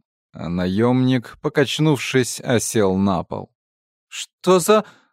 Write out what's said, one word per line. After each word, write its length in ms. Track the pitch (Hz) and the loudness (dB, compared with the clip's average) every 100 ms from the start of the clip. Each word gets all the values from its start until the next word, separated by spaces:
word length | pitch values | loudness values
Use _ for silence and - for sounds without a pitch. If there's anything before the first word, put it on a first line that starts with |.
| _ _ _ | _ _ _
А 160 | - 82 | -12 -6
наёмник, 920 | 87 90 98 120 127 127 131 - - | -4 -2 0 0 2 2 0 -4 -10
покачнувшись, 960 | 151 151 131 - 156 139 - 131 120 - | -4 0 0 0 0 0 0 0 -2 -4
осел 560 | 147 117 - 113 98 95 | -2 -2 0 0 2 2
на 260 | 98 87 | 0 0
пол. 280 | 80 - - _ _ _ _ _ _ | -4 -10 -12 _ _ _ _ _ _
"Что 520 | - - _ 180 185 | -16 -16 _ 2 2
за..." 260 | 165 214 - - _ | 4 2 2 -14 _